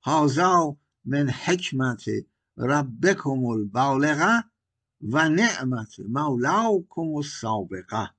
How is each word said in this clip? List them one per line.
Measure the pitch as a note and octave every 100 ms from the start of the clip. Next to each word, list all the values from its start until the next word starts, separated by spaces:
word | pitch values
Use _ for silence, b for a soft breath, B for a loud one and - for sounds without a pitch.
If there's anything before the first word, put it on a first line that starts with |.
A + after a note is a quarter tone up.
هذا | - D#3 D3 C3+ F#3 F3 D#3 C#3+ _ _ -
من | C#3+ C#3
حکمت | A#2+ - F3+ - C3 C3 A2+ - G#2+ - _ _ -
ربکم | A#2+ D3 C#3 A#2 F3+ F#3 C#3+ C3+ B2
البالغه | A2 G2+ A2 C#3 C3+ D3+ D3 F#3 A#3 - _ _ _ _ _
و | G#2 C#3 D#3+
نعمت | E3 A#3 F3+ C3 B2 G#2+ -
مولاکم | G2+ B2+ D3+ A#2+ C3 G3 A3+ G3 F3 - E3 D3+
السابقه | D3 - A2+ A2 F2+ F#2 - A2 G#2